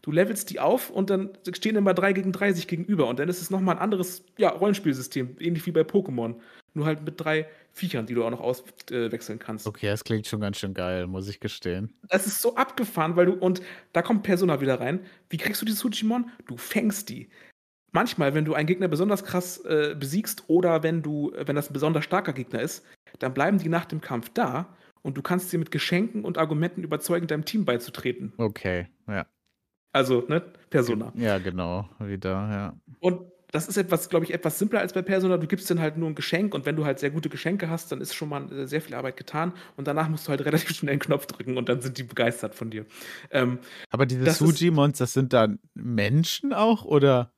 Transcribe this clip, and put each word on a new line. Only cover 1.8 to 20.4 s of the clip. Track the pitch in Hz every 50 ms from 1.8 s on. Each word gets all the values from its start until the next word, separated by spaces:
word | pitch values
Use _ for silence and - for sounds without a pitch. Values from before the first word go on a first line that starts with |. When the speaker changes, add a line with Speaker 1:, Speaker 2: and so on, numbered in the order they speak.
| 202 196 180
Speaker 1:
drei | 185 196 196
gegen | 196 190 185 190
drei | 180 - 202 202
sich | 190 170 160 -
gegenüber. | 175 160 175 - 208 165 139 113
Und | 123 131
dann | 143 175
ist | 180 180
es | 170 -
noch | 190 190
mal | 185 185
ein | 165 -
anderes, | 180 214 208 185 175 180 - - _ _ _
ja, | - 208 170
Rollenspielsystem, | - 160 185 208 196 196 - 160 135 127 127 - - 139 127 123 127 -
ähnlich | 165 170 170 160 -
wie | 180
bei | 165 165
Pokémon. | 156 160 - 131 120 - 131 120 117 113 117 - - - - - _ _ _
Nur | 156 147
halt | 156 156 151
mit | 151 156 151 -
drei | 160 156 156 156 156 156 - _ _ _
Viechern, | _ - - 175 - 127 110
die | 117
du | 120 120
auch | 113 117
noch | 120 120
aus-, | - 120 127 - - - - - - -
äh, | 123 123 117 113
wechseln | 110 117 - - 107 110
kannst. | - - 110 104 -
Speaker 2:
Okay, | 107 104 - -
das | 101 101 107 -
klingt | - 113 107 107
schon | - - 107
ganz | 104 101 101 -
schön | - 95 95
geil, | 92 90 90 92 92 90
muss | 90 95 95 95 101
ich | 101 -
gestehen. | - 107 - - - 90 87 92 104 107 _ _ - -
Speaker 1:
Das | - 196 196
ist | 208 202 -
so | - 233 240
abgefahren, | 247 269 262 - - 240 202 - - 156 160 170
weil | 175 175
du, | 180
und | 180 180 185 185 180 180 - - - - - _ _
da | 165
kommt | 175 - 233 202
Persona | 202 - 190 175 196 180 151 135
wieder | 139 135 131 120
rein. | 120 127 160 185 185 - - _ _ _
Wie | - 156
kriegst | - 208 208 -
du | 220
die | 220
Sujimon? | 214 202 - 254 208 - 214 220 233 247 240 240 - - -
Du | - 123 117
fängst | - - - 220 - 214 202 - - -
die. | 120 120 117 - _ - - - _ _ _ _ _ _ _ _
Manchmal, | - 165 214 240 - - 151 139 143
wenn | 156 151
du | 151
einen | 151 147 151
Gegner | 156 180 180 190
besonders | 175 156 147 185 208 208 196 202
krass, | - - 180 180 180 - - -
äh, | - 160 151 151 147 151 151
besiegst | 139 135 147 202 220 226 - -